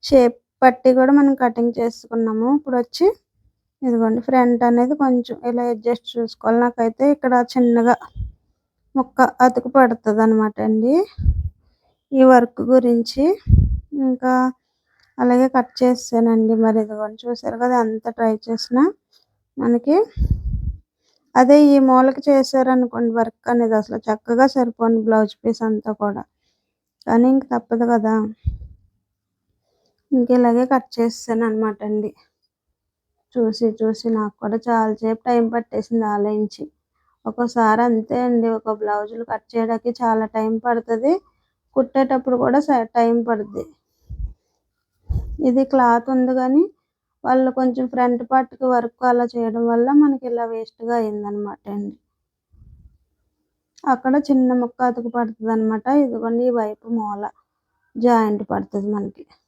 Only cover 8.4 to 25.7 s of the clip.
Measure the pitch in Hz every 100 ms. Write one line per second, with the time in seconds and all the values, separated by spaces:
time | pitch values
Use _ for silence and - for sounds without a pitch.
8.4 | _ _ _ _ _ 269 254 - 262 -
9.4 | 254 247 247 269 247 226 220 214 220 220
10.4 | 214 208 214 220 233 311 415 - - -
11.4 | - _ _ _ _ _ _ 277 262 254
12.4 | 233 - 226 254 240 233 233 - 294 415
13.4 | - - - - - 294 262 254 254 254
14.4 | 254 - _ _ _ _ _ - 247 247
15.4 | 262 262 247 - 247 247 - 233 226 226
16.4 | 220 220 226 220 214 214 214 220 240 240
17.4 | - 226 247 247 226 220 233 233 226 220
18.4 | - 226 - 240 320 427 _ _ _ _
19.4 | _ - 233 240 240 330 453 - - -
20.4 | - - - - _ _ _ _ _ -
21.4 | 254 285 294 277 262 254 262 262 285 269
22.4 | 262 269 254 254 247 233 233 226 226 _
23.4 | - 240 233 220 214 220 226 214 - 233
24.4 | 262 269 240 226 233 226 220 220 208 -
25.4 | 226 226 220